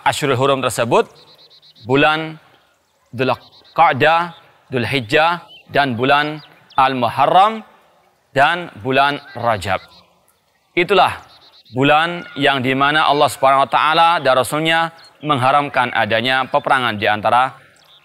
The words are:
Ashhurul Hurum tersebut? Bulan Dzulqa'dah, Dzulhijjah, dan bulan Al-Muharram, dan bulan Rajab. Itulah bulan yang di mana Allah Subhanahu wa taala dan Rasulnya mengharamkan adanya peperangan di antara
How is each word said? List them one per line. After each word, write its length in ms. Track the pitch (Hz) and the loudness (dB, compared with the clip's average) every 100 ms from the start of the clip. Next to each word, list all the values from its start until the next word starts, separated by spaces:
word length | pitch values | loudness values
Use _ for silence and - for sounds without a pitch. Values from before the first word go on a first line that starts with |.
| 143 | -2
Ashhurul 320 | 127 143 123 | -2 -2 0
Hurum 240 | 135 135 | 2 0
tersebut? 480 | 127 120 117 185 285 - - - _ _ _ _ | -2 -4 0 0 0 -6 -20 -20 _ _ _ _
Bulan 560 | 113 139 151 156 160 156 _ _ _ _ _ _ _ | -2 0 2 0 -6 -14 _ _ _ _ _ _ _
Dzulqa'dah, 1300 | 117 127 120 - _ _ - 165 135 147 165 175 170 _ _ - | -6 -2 -4 -6 _ _ 0 0 2 2 2 -2 -12 _ _ -8
Dzulhijjah, 720 | 131 107 139 107 151 160 170 - - _ | -6 -4 -4 -2 0 0 -2 -10 -20 _
dan 240 | 139 143 113 | -2 -2 -2
bulan 400 | 131 143 147 151 - - _ - | 0 2 0 -8 -18 -20 _ -2
Al-Muharram, 880 | 135 131 117 127 147 175 208 220 - _ _ _ _ _ _ | 0 0 -4 0 2 4 2 0 -14 _ _ _ _ _ _
dan 400 | 131 147 175 170 - | 0 0 0 -8 -10
bulan 400 | 127 131 139 143 - | -4 0 0 -2 -10
Rajab. 480 | 117 117 107 95 92 - - _ _ _ _ _ _ _ - | -6 -2 -2 -2 -6 -6 -20 _ _ _ _ _ _ _ -4
Itulah 400 | 175 196 139 - - - - _ _ | 0 2 2 -2 -18 -20 -20 _ _
bulan 480 | 117 139 151 170 175 - - | -2 2 2 0 -6 -12 -2
yang 240 | 139 139 | -2 0
di 160 | 123 135 | -2 0
mana 320 | 139 156 - | 0 2 0
Allah 160 | 143 156 | 2 0
Subhanahu 400 | - 135 139 135 | 0 2 2 2
wa 40 | |
taala 520 | 147 143 160 165 170 | 0 0 2 2 2
dan 160 | 135 127 | 2 0
Rasulnya 560 | 123 147 160 165 165 - - _ | 0 -2 -2 0 -2 -8 -20 _
mengharamkan 720 | 151 139 127 143 143 131 123 | -2 0 2 2 0 -2 -2
adanya 560 | - 107 113 123 131 127 | -2 0 0 0 -2 0
peperangan 480 | 143 147 135 123 | -2 0 0 0
di 160 | 107 104 | -2 -2
antara 480 | 107 107 120 131 - _ _ _ _ | 0 0 0 0 -6 _ _ _ _